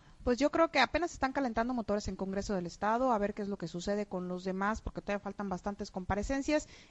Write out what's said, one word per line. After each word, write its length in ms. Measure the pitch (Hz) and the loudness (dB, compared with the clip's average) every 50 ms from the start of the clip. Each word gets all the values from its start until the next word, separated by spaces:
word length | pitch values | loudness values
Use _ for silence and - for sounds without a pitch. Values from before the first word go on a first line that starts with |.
| - - - - - | -16 -20 -14 -4 0
Pues 160 | 247 247 220 | 0 2 4
yo 100 | 277 294 | 2 4
creo 220 | - 330 330 330 | 4 4 4 4
que 80 | - 277 | 4 4
apenas 340 | 240 - - 302 349 339 - | 4 4 4 0 0 -2 -2
están 200 | - 269 262 - | -2 -2 0 2
calentando 420 | 277 277 240 220 226 233 247 254 | 0 0 0 0 0 0 0 0
motores 320 | 240 214 - 202 208 - | -2 0 0 0 0 0
en 80 | - 190 | -4 -4
Congreso 400 | - 190 190 190 202 190 - 202 | -4 -4 -2 -2 -2 -2 0 -2
del 100 | 180 175 | -2 -2
Estado, 460 | 165 - - 196 214 226 240 262 254 | -4 -4 -2 0 2 2 4 4 4
a 80 | 226 202 | 4 4
ver 160 | 202 202 208 | 2 0 -2
qué 80 | 220 202 | -2 -4
es 40 | |
lo 100 | 196 202 | -4 -4
que 100 | - 175 | -4 -4
sucede 400 | 160 - 175 175 202 202 208 208 | -4 -4 -4 -2 0 0 0 -2
con 200 | - 190 180 180 | -2 -4 -4 -4
los 160 | 180 180 180 185 | -4 -4 -4 -2
demás, 380 | 190 185 190 196 208 220 - | -2 0 0 0 0 0 -2
porque 200 | - - - 175 | -4 -6 -8 -6
todavía 180 | - - 202 196 | -4 -2 -2 -2
faltan 300 | - 202 - - 202 196 | -4 -6 -6 -4 -4 -4
bastantes 420 | 185 180 - 208 202 - 208 - | -4 -4 -4 -4 -4 -6 -6 -6
comparecencias. 760 | - 190 180 - 190 208 208 - 269 277 269 302 302 302 - - - - - - | -6 -4 -2 0 0 0 0 0 0 0 2 2 2 2 2 -2 -14 -20 -20 -18